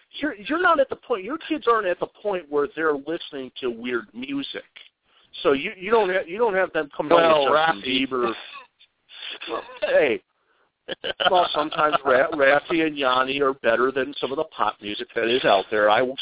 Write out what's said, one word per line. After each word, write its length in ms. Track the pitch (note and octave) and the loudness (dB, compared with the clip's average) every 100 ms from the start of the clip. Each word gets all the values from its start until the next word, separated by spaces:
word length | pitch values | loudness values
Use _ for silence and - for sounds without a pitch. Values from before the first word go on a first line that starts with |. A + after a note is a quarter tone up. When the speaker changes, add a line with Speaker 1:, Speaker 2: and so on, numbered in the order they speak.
| _ | _
Speaker 1:
you're, 220 | - D4+ G#3 | -8 -6 -6
you're 260 | G3 D#4 | -6 0
not 180 | F#4 D#4+ | 2 2
at 100 | C4+ | 2
the 60 | - | -2
point, 280 | - A#3 | -6 -6
your 140 | F#3 D#4+ | -6 -10
kids 280 | - D4+ A3+ | -6 -4 2
aren't 200 | A3+ G3 | 2 2
at 120 | F3 | -2
the 80 | D#3+ | -4
point 420 | - G#3 F#3 D3+ | -6 -4 -4 -2
where 180 | D3 C#3+ D3+ | -2 -2 0
they're 200 | D#3+ D3 | 0 0
listening 560 | C#3 E3+ - C#3+ B2+ - | -2 -8 -8 -12 -12 -8
to 80 | B2+ | -6
weird 380 | A2+ A#2+ A#2+ G#2 | -6 -6 -6 -6
music. 500 | A2 C3 C#3 C3+ G2 - - - _ _ _ _ - | -12 -8 -6 -6 -10 -14 -20 -20 _ _ _ _ -4
So 80 | F3 | 0
you, 180 | C#3 F3 G3 | 0 -2 -8
you 140 | F#3 | 0
don't 180 | A3+ G3 | 2 2
ha-, 160 | F#3 E3 | 0 -4
you 120 | F#3+ | -2
don't 180 | A#3+ F#3+ | 0 0
have 160 | F3+ | 0
them 160 | E3 D3 - | -2 -6 -4
coming 160 | D3+ | 4
out 40 | E3+ | 6
Speaker 2:
Well, 340 | E3 D#3 C#3 | 6 4 4
Speaker 1:
with 80 | D3 | 4
Justin 220 | D#3+ G2+ | 2 0
Speaker 2:
Rafi. 240 | C3 C3 C3+ | -2 -2 -2
Speaker 1:
Bieber. 240 | B2+ A#2+ A2 - - - _ _ _ _ - - - - | -2 -4 -4 -12 -18 -20 _ _ _ _ -18 -16 -14 -10
Well, 140 | A2+ - B4+ | -10 -10 -8
hey. 400 | D5+ F#3 D3+ G2+ - _ _ _ _ _ - - - - F3+ | 0 4 4 0 -6 _ _ _ _ _ -16 -12 -10 -2 2
Well, 180 | F#3 E3+ | 4 2
sometimes 420 | D3+ D3+ - D3+ D#3+ | 0 -4 0 0 0
Ra-, 280 | - B2+ E3 | 2 2 2
Rafi 540 | D#3 C3+ C#3+ - E3+ D#3+ | 2 4 4 2 -2 0
and 100 | D3 | 0
Yanni 420 | C3+ B2+ C3 C3+ | 0 2 0 0
are 120 | C#3 | 0
better 380 | C3+ A#2 A2+ C3 | 0 0 2 0
than 220 | C3 C3 C#3+ | 0 -4 -4
some 120 | C#3+ | -6
of 60 | C3+ | -4
the 80 | D#3 | -6
pop 320 | - G#2+ - | -4 -4 -4
music 260 | G#2 G#2 A#2+ - | -10 -10 -8 -4
that 100 | A2+ | 0
is 160 | B2 C3+ | 0 4
out 200 | G2 F#2+ | 2 2
there. 200 | A2 G#2 | 2 4
I 120 | G#2+ | 4
will 160 | B2+ F3+ | 2 -2